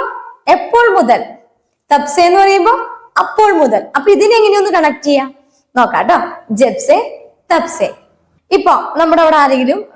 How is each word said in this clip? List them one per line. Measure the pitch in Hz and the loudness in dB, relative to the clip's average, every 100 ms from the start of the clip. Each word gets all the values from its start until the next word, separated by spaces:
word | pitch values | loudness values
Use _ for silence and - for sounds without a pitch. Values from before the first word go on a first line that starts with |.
| - - - - - | -2 -10 -18 -8 -2
എപ്പോൾ | - - 466 466 | -2 0 0 2
മുതൽ, | 381 247 214 - - _ _ _ _ - | 2 0 0 -4 -16 _ _ _ _ -2
തബ് | 285 285 | -2 0
സേ | - | 0
എന്ന് | 349 381 | 2 4
പറയുമ്പോ | 392 392 359 508 - - - - | 2 2 2 0 -4 -16 -8 -6
അപ്പോൾ | - - 415 | -4 0 2
മുതൽ. | 339 269 208 - 285 | 2 0 -2 -4 -2
അപ്പൊ | 285 | 2
ഇതിനെ | 392 415 453 | 2 2 2
എങ്ങനെ | 427 403 | 2 2
ഒന്ന് | 403 | 0
കണക്ട് | 349 302 294 294 | 0 0 -2 -2
ചെയ്യാം | 277 262 - _ _ _ 254 | -2 -2 -12 _ _ _ -2
നോക്കാട്ടോ. | 226 - 202 339 349 - - | 0 0 0 0 -2 -12 -8
ജബ് | 208 247 - | -2 0 0
സേ | - 349 539 - - _ - 330 | 0 0 -2 -12 -20 _ -4 -4
തബ് | 339 | -2
സേ. | - - - _ _ _ _ - | -6 -6 -8 _ _ _ _ -4
ഇപ്പൊ | 381 359 | -2 2
നമ്മുടെ | 240 - 294 320 330 | 0 -2 -2 0 2
അവിടെ | 320 311 | 2 2
ആരെങ്കിലും | 277 262 254 370 - | 2 0 -2 -4 -8